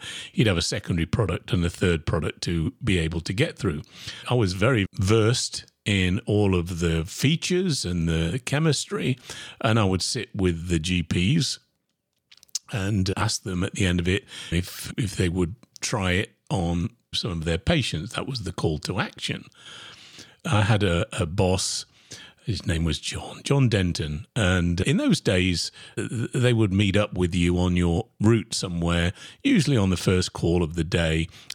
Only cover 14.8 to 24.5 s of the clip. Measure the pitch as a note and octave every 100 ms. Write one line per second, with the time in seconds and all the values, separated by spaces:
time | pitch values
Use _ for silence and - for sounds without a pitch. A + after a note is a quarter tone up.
14.8 | - - G2+ - F2+ F2 F2 G2 _ -
15.8 | - A#2 F#2 F2+ - _ - G2+ E2+ F2
16.8 | E2+ _ _ - A#2 E2+ D#2+ E2 - E3+
17.8 | - D#2+ D#2 - - C3 F2+ - F2+ D#2
18.8 | - F#2+ - - - - - _ - -
19.8 | - - - - - _ F3+ G#2+ G2+ G#2+
20.8 | G2 E2+ - - E2 F#2+ F#2 F#2 - -
21.8 | - _ - - - _ - E2 - E2
22.8 | E2 D2 - - - - - C#3 B2+ G2+
23.8 | F2+ E2 D#2+ D2+ - - F#2+